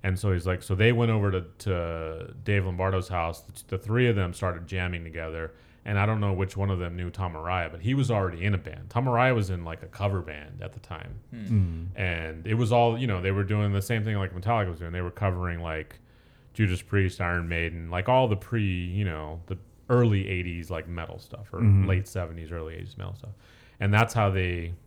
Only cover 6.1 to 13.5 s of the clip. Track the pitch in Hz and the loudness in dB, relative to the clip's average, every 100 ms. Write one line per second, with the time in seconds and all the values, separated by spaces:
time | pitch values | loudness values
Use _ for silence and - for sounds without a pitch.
6.1 | 110 104 95 92 98 98 92 87 87 90 | 2 2 2 0 0 0 0 -2 -4 -6
7.1 | 82 92 80 82 92 82 85 95 135 127 | -2 -4 -4 -2 -2 -2 -4 -2 2 2
8.1 | 110 95 85 95 95 - 82 90 117 131 | 2 0 0 0 0 -2 -12 -4 -2 2
9.1 | 120 127 120 95 90 85 82 - - 98 | 4 4 4 0 -2 -6 -10 -12 -2 0
10.1 | 95 80 76 76 90 90 - - 80 - | 0 -4 -10 -12 -12 -12 -14 -14 -12 -12
11.1 | - - 120 101 110 90 82 87 92 92 | -14 -14 -12 0 2 2 -2 -8 -4 -2
12.1 | 85 80 80 82 110 117 120 117 117 127 | -2 -4 -8 -2 0 4 4 4 2 0
13.1 | 95 92 98 98 | 0 0 0 2